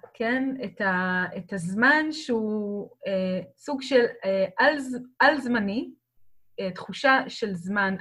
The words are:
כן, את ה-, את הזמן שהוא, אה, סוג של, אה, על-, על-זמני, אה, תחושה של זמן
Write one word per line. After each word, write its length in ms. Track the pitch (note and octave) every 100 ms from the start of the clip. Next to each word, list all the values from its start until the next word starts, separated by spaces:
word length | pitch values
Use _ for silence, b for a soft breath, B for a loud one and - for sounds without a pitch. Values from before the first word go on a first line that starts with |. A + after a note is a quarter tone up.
| -
כן, 420 | - A3+ B3+ C4+ C4
את 180 | A3+ -
ה-, 440 | G3 F3+ F#3 F#3 F3 F#3+
את 160 | -
הזמן 580 | G3 E3+ G3+ B3+ D4+ D#4
שהוא, 760 | D4+ - A3+ G#3+ G#3+ G#3 G3+ - - G3
אה, 320 | F#3+ F#3 F#3 - _
סוג 240 | - C4+
של, 240 | - B3+ A#3 - F#3+
אה, 200 | F#3+ F#3 -
על-, 200 | C#4 D4+ C4 B3 - -
על-זמני, 720 | C4+ D4 A#3+ A#3 G3 A3+ F4 - _ _ - - _ -
אה, 120 | F#3+
תחושה 480 | F3 - - C4+ C4+ C4
של 260 | - G#3+
זמן 420 | F3 F#3 G#3 F#3+ F#3+